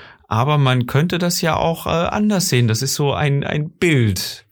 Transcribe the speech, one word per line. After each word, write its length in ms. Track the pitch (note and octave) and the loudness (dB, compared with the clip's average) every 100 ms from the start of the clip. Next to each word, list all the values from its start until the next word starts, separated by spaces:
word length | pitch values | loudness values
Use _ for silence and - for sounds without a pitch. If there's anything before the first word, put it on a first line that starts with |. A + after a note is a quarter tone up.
| - - - | -20 -20 -4
aber 300 | A2 C3+ D3 | -2 2 2
man 280 | C3 B2+ B2 | 2 2 0
könnte 320 | C#3 F3 F3 | 0 0 0
das 220 | F3 F3 | -2 -2
ja 140 | E3 - | -2 0
auch, 300 | E3 E3 - | 0 -2 -2
äh, 40 | |
anders 580 | E3 F3 G#3 G#3 G3 F#3 | -2 -2 0 0 0 2
sehen. 180 | B2 A#2 | 2 2
Das 140 | A2 | 0
ist 120 | C3+ | -2
so 180 | - C#3+ | -2 -2
ein, 320 | - D3 C#3 | 0 0 0
ein 260 | - D3 D3+ | -2 -4 -4
Bild, 760 | - F3 C#3 A2 F#2 - - - | -2 2 4 2 0 -6 -12 -8